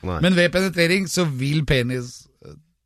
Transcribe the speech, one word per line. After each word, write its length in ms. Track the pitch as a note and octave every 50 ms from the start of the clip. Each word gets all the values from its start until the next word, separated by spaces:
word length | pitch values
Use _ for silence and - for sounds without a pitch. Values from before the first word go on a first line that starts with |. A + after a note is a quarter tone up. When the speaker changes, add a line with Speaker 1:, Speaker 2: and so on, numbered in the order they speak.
| -
Speaker 1:
Nei. 180 | F#2 F2 -
Speaker 2:
Men 140 | D#3+ F3+ F#3
ved 120 | F3 F3 E3+
penetrering 580 | - F3+ F#3+ F#3+ D#3 E3+ E3+ E3 F#3 G3+ F#3+ D3+
så 160 | - F#3 F3
vil 380 | D#3 C3+ B2 C3 C#3 D3 D#3+ C#3+
penis, 560 | A#2+ D3+ B2+ A#2 B2 B2+ B2+ B2 B2 - - - _ _
eh, 180 | _ - - - - _ _ _ _ _